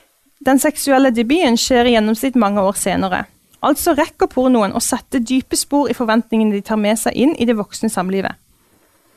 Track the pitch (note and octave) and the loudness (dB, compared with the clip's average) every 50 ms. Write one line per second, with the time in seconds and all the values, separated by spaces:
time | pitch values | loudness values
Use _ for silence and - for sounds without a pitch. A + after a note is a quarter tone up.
0 | _ _ _ _ _ _ _ - C#4+ B3+ C4+ C4 - D4+ - - - C#4 C4+ C4 | _ _ _ _ _ _ _ -6 0 2 2 2 2 0 -4 -4 -2 0 2 4
1 | C4+ C4+ A3+ A#3 A3+ A3+ D4 F4+ F4 C4 A#3 A3+ - - C4 A#3+ A#3+ B3 A#3 A3 | 4 2 2 0 0 0 0 0 2 2 0 0 0 2 2 2 4 4 2 2
2 | G#3+ A3 A3 - - C4+ B3 B3 G#3+ G3 G3+ G#3 F#3+ G3 G3+ - - G3 E3+ - | 2 0 0 -2 -2 -2 0 2 2 2 2 0 0 0 -2 -2 -2 -2 -2 -2
3 | F#3+ F#3 F3+ - - - _ _ _ _ _ _ - B3+ D4 - - F4 D#4 C4+ | -2 -2 -2 -4 -6 -8 _ _ _ _ _ _ -2 0 0 0 0 0 0 0
4 | D#4+ - - - F#4+ F#4 - B3+ B3+ C4 B3+ A#3 G3+ F#3+ - A#3+ - - C4+ A3 | 0 -2 -2 -2 -4 -2 0 0 2 2 2 2 2 0 -2 -4 -4 -4 -4 -6
5 | - _ - C#4 A3+ A3+ B3+ C4 - - F4 - - - C#4+ C#4+ C#4+ A3 A#3+ - | -6 _ -4 -4 -2 -2 -2 -2 -2 -4 -4 -6 -4 -2 0 0 0 0 -2 -2
6 | B3 A3 A3 A#3 A3 _ A#3 A3 A3 G#3+ G3 G3+ G3 - A3 G#3+ G#3 G3+ A3+ A3 | -2 0 0 0 0 _ 0 0 0 0 0 -2 -4 -4 -4 -2 0 0 0 -2
7 | - - - - A#3+ D4+ E4 - A#3 A#3 A#3 G#3+ G3 - - - - A3 - G3 | -2 -4 -2 0 2 0 2 0 0 0 0 -2 -4 -8 -8 -6 -6 -4 -4 -4
8 | F3 F#3 G3 G3 - - - - _ _ _ _ _ _ _ _ _ _ _ _ | -4 -4 -4 -4 -4 -6 -8 -12 _ _ _ _ _ _ _ _ _ _ _ _
9 | _ _ _ | _ _ _